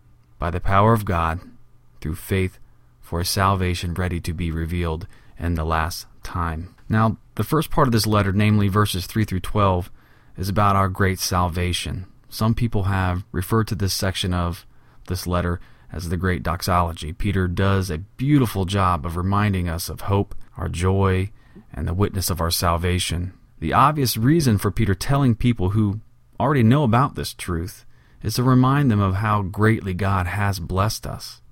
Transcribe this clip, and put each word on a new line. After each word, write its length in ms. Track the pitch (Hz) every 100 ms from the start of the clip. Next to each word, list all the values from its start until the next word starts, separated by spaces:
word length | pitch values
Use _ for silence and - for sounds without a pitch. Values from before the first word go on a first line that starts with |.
| _ - _ -
by 140 | 85
the 80 | 87
power 340 | - 98 107
of 120 | 113
God 340 | 95 87 82 82 - - - - - -
through 160 | 76 85
faith 420 | - 98 92 - - - _ _
for 200 | - 85
a 40 |
salvation 720 | 87 - 95 98 90 87 90
ready 240 | 82 90 85
to 140 | 85
be 180 | 82 87
revealed 560 | 80 80 87 85 80 - - - -
in 160 | 85
the 100 | 82
last 420 | 78 80 80 - - -
time." 500 | - 92 85 80 85 - -
Now, 300 | 110 113 - - -
the 80 |
first 260 | - 156 -
part 160 | - 139
of 60 |
this 120 | 117
letter, 280 | 107 107 98
namely 340 | 98 104 107 101
verses 400 | 101 104 92 87
three 180 | 110
through 140 | 107 92
twelve, 540 | - 107 98 90 90 - - - - -
is 120 | 95
about 260 | 98 101
our 140 | 98 98
great 320 | 98 95 92
salvation. 840 | - 90 90 85 90 87 78 - 92 - -
Some 280 | - 110 117
people 280 | 117 104
have 380 | 98 98 92 90 -
referred 380 | 78 92 113 110
to 80 | 92
this 180 | 95
section 400 | - 95 - 98
of 320 | 90 85 85 - - - - -
this 180 | 90
letter 360 | - 87 87 87 - - -
as 160 | - 87
the 80 | 87
great 260 | 92 85
doxology. 680 | 85 82 - 87 85 85 78
Peter 340 | 80 104 95 90
does 420 | 87 98 98 92
a 100 | 78
beautiful 680 | 98 - 135 147 117 98
job 420 | 87 101 92 87 82
of 100 | 85
reminding 520 | 92 101 104 95 87
us 200 | 82 -
of 120 | -
hope, 340 | - 98 101 - - -
our 120 | 90
joy, 600 | 82 92 98 98 92 98 - - - -
and 140 | - 85
the 80 |
witness 360 | 87 104 101 -
of 100 | 87
our 100 | 82
salvation. 840 | - 90 85 90 90 - 90 90 - _ -
The 140 | 82
obvious 420 | 80 135 156 127 110
reason 420 | 117 170 135 104
for 140 | 104
Peter 240 | - 107 95
telling 400 | - 139 135 110
people 340 | 127 113 92
who 300 | 107 104 104 - _ _ -
already 240 | 123 147
know 180 | 110 143
about 320 | 139 120 139
this 180 | - 71
truth 520 | - - 82 90 - - - - -
is 100 | -
to 80 | -
remind 480 | 123 127 127 139 143
them 80 | 104
of 180 | 98 95
how 260 | 110 104
greatly 520 | 92 95 110 113 95
God 320 | 90 98 98 87
has 320 | 95 101 95
blessed 480 | 82 90 104 - -
us 340 | - - - -